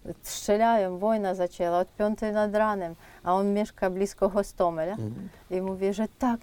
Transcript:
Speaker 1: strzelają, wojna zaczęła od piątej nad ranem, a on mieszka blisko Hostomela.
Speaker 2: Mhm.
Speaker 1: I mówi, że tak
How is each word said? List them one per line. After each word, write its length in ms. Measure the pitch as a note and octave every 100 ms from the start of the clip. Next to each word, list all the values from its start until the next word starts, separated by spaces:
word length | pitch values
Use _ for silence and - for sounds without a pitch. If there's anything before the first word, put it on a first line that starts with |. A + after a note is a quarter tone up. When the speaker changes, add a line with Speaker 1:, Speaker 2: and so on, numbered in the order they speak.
| - -
Speaker 1:
strzelają, 760 | - - - G#3 A#3 A3+ F#3 F3+
wojna 360 | G#3+ A3 G3
zaczęła 440 | F#3 F3+ - F3 F3
od 100 | F#3+ -
piątej 360 | G#3 A3 G#3+
nad 220 | G#3 G#3
ranem, 400 | G#3 G#3+ G3+ E3+ E3+ - -
a 100 | F3
on 180 | F#3+ G3+
mieszka 360 | G3+ G#3+ - F#3+
blisko 380 | F#3 G3 - G3
Hostomela. 640 | G3+ G3 - F3+ E3 E3
Speaker 2:
Mhm. 360 | G#3+ G#2+ B2 F#3+ - -
Speaker 1:
I 100 | F#3
mówi, 320 | F#3+ F#3+ G3
że 120 | G3+ A3 -
tak 220 | B3+ A#3